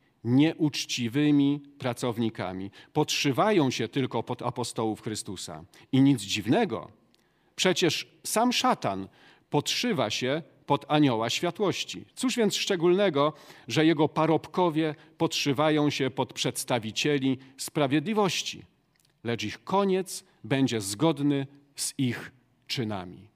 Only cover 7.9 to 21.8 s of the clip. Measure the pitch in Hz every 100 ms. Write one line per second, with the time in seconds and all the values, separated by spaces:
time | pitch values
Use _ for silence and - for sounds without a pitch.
7.9 | - - _ - 214 247 240 254 226 113
8.9 | 95 95 _ - _ _ 147 - - 247
9.9 | 170 107 - 127 151 - _ - 143 -
10.9 | 151 147 113 117 - 175 170 196 - -
11.9 | 90 98 - 262 233 208 - - 190 175
12.9 | 180 202 139 147 - - - - 117 156
13.9 | 156 156 - 160 156 - - 175 151 160
14.9 | 147 - - 160 - 143 131 156 156 147
15.9 | - 135 131 123 - 139 - - 123 110
16.9 | - 147 147 135 131 - - - 165 139
17.9 | 151 151 214 196 - - - - _ _
18.9 | _ _ _ 113 117 107 - - 190 196
19.9 | 185 185 - - _ 110 135 131 113 98
20.9 | 104 165 139 143 139 139 - _ -